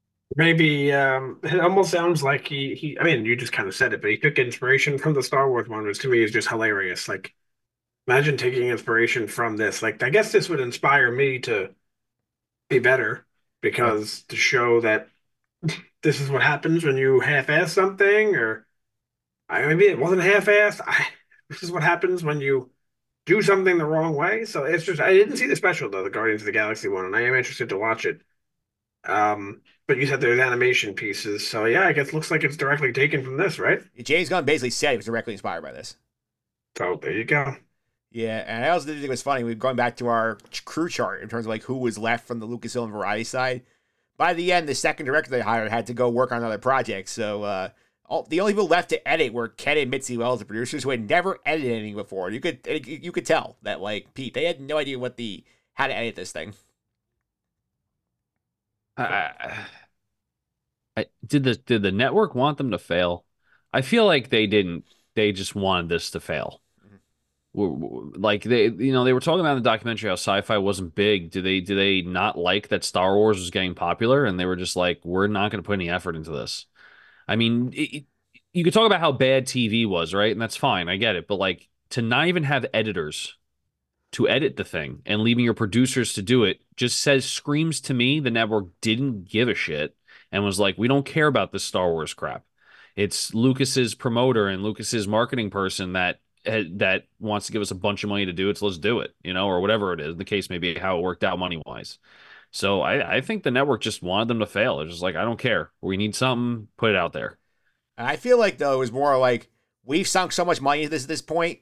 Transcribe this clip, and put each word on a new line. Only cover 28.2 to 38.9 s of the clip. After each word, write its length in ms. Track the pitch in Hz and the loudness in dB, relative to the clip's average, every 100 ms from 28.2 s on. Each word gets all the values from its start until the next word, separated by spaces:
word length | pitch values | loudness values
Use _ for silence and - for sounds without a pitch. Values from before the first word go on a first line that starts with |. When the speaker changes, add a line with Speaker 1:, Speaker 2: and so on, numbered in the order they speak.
| _ _ _ _ _ _ _ _ - | _ _ _ _ _ _ _ _ -4
Speaker 1:
Um, 560 | 101 104 104 101 - _ _ - | 2 2 0 -6 -14 _ _ -2
but 100 | 131 | 0
you 80 | 139 | 0
said 160 | 135 | 0
there's 180 | 123 123 | 2 2
animation 540 | 123 123 123 120 110 | 2 2 2 2 -2
pieces, 540 | 92 107 98 107 104 - | -6 -8 -6 -6 -6 -4
so 180 | 110 113 | -2 0
yeah, 220 | 156 185 | 2 2
I 60 | |
guess 160 | 147 135 | 0 -2
it 40 | |
looks 160 | 156 - | -4 -2
like 140 | 160 | -2
it's 140 | 147 147 | -2 -2
directly 360 | 139 147 131 | -2 0 0
taken 300 | 131 147 151 | 0 0 -2
from 140 | 127 139 | -4 -4
this, 200 | 196 - | -4 -2
right? 240 | 110 190 - - | -2 -2 -4 -12
Speaker 2:
James 260 | 123 165 151 | -2 0 0
Gunn 160 | 180 139 | 0 0
basically 240 | 151 123 | 0 -2
said 220 | - 147 | 0 0
he 60 | 117 | 0
was 80 | 101 | -2
directly 260 | 117 117 | -4 -6
inspired 280 | 101 104 85 | -8 -8 -8
by 100 | 71 | -10
this. 240 | 65 - - _ _ _ _ _ _ _ - | -14 -16 -20 _ _ _ _ _ _ _ -6
Speaker 1:
So 220 | 90 80 | -4 -4
there 120 | - | -4
you 100 | 98 | -4
go. 320 | - 147 135 - _ _ _ _ _ | -2 -2 -2 -8 _ _ _ _ _
Speaker 2:
Yeah, 320 | 113 113 110 - | -6 -6 -4 -6
and 200 | 113 139 | -2 0
I 40 | |
also 180 | 175 | 0
did 80 | 147 | -2